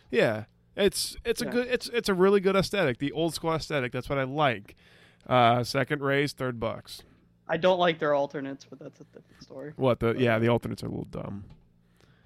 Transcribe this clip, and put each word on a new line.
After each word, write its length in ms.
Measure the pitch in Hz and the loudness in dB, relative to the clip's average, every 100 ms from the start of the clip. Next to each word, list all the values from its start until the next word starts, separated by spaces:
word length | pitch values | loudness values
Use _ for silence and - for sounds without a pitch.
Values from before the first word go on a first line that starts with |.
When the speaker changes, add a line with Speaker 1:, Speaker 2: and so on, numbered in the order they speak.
| _ | _
Speaker 1:
Yeah. 360 | 233 147 107 107 _ _ - | 0 0 0 -8 _ _ 0
It's, 400 | 196 - - - - | 0 0 -6 -6 -6
it's 160 | 226 | -4
a 40 | 233 | -2
Speaker 2:
Yeah. 60 | |
Speaker 1:
good, 160 | 247 247 | -2 0
it's, 220 | 240 - | -2 -2
it's 200 | 233 214 | -4 0
a 40 | 185 | 4
really 240 | 190 202 | 4 4
good 160 | 190 190 | 4 2
aesthetic. 420 | - 202 160 120 | 0 0 0 0
The 140 | 139 | -4
old 220 | 147 165 - | -2 -2 -2
school 180 | 165 | -2
aesthetic. 380 | 160 - 147 123 | -4 -2 -2 -2
That's 180 | 127 - | -4 -4
what 80 | 143 | -4
I 60 | |
like. 520 | 131 143 143 107 101 - _ - - _ - | -2 0 0 0 -6 -20 _ -20 -20 _ 0
Uh, 360 | 127 117 123 | 6 6 6
second 380 | 120 135 131 147 | 2 -2 -2 -2
race, 320 | 139 139 143 | 0 0 0
third 260 | - 131 120 | -2 -6 -4
Bucks. 440 | 110 - - - - _ _ _ - | -6 -6 -12 -20 -20 _ _ _ -6
Speaker 2:
I 60 | 170 | 0
don't 220 | 185 185 | 2 4
like 180 | 180 160 | 2 2
their 160 | 151 | 0
alternates, 520 | 143 139 156 135 139 - | 2 0 -4 -8 -10 -16
but 120 | 131 | -18
that's 240 | 143 - | -18 -18
a 20 | - | -20
different 360 | - - - | -20 -20 -20
story. 320 | - 135 143 156 | -20 -14 -14 0
Speaker 1:
What 240 | 135 113 | 0 2
the? 140 | 117 | 0
Speaker 2:
But 60 | 113 | 2
Speaker 1:
Yeah, 180 | 120 110 | 2 2
the 120 | 113 | 2
alternates 340 | 117 - 113 | 2 -2 -8
are 20 | 113 | -8
a 40 | |
little 160 | 113 113 | -8 -10
dumb. 400 | - - 101 101 - _ _ _ _ _ _ | -10 -10 -12 -14 -20 _ _ _ _ _ _